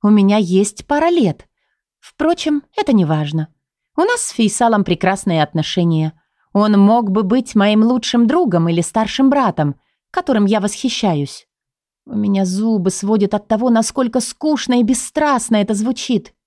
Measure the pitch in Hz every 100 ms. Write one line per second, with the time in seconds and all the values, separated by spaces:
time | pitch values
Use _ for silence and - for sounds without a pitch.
0 | 208 208 196 214 180 185 202 - - 294
1 | 330 339 208 - - _ _ _ _ _
2 | - - 311 339 320 294 - - 403 226
3 | 156 156 147 156 156 _ _ _ _ -
4 | 381 480 - - 220 - 233 214 196 170
5 | 185 190 - 165 147 165 151 - 170 160
6 | 156 - _ _ _ 196 214 208 196 233
7 | 214 190 190 247 254 214 202 214 220 254
8 | 233 240 233 311 330 170 165 170 175 220
9 | 220 - 269 285 233 - 147 139 _ _
10 | _ - 359 233 202 214 202 - 262 -
11 | 208 156 139 - _ _ _ _ _ _
12 | - 208 208 196 190 185 220 220 180 -
13 | 196 220 202 208 - 220 247 226 226 -
14 | 247 247 - - 311 302 - 247 226 247
15 | - - 302 262 - 214 208 208 220 262
16 | - 220 - _